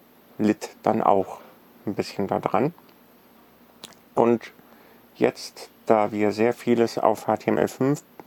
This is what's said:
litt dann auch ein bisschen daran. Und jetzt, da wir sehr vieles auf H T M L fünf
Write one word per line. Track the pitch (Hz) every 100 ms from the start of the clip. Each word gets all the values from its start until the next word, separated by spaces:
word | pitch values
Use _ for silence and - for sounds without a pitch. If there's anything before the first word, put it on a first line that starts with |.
| _ _ _ -
litt | 107 - - -
dann | - 110
auch | - 98 92 - - - - - -
ein | 98
bisschen | 95 - 98
daran. | 95 - 98 143 - - _ _ _ _ _ _ _ - _ - - _ -
Und | 117 117 - - - - - - - -
jetzt, | 123 - - - - _ -
da | 113 104
wir | 104 104
sehr | 101 117
vieles | - - 117 117 -
auf | - 107 -
H | 107
T | -
M | 107
L | 98
fünf | - 131 147 - -